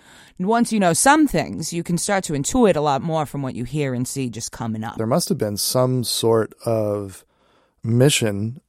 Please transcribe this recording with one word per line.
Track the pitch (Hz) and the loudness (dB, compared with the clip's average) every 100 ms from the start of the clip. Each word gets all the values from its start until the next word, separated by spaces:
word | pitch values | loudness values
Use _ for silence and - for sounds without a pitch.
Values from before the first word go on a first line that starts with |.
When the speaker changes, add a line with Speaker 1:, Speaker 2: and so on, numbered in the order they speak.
| _ - - _ | _ -20 -20 _
Speaker 1:
once | 185 233 233 | 0 2 2
you | 220 | 2
know | 180 | 2
some | 165 277 311 302 | 4 4 6 4
things, | 170 104 113 156 | 2 -4 -6 -6
you | 170 | -6
can | 165 175 | -2 -2
start | - 202 | 0 -2
to | - | -2
intuit | - 139 254 220 156 | -4 -2 4 4 4
a | |
lot | 151 139 | 2 0
more | 165 160 147 | -2 -2 -4
from | 147 | -6
what | 135 107 | -6 -6
you | |
hear | 120 147 139 | -6 -4 -2
and | 123 127 | -2 -4
see | - 127 | -4 -6
just | 107 - | -8 -12
coming | - 117 110 | -8 -6 -6
up. | 110 - | -8 -4
Speaker 2:
There | 113 | 0
must | 156 - | 0 0
have | 151 | -2
been | 107 104 | -2 -2
some | - 131 127 127 | -2 0 2 0
sort | 117 - 117 113 107 - | -2 0 2 2 2 -4
of | - 110 107 104 101 95 _ _ _ _ _ _ | -2 0 0 -2 -6 -12 _ _ _ _ _ _
mission | 113 120 139 - 110 101 107 123 | -2 4 6 4 0 -2 -4 -8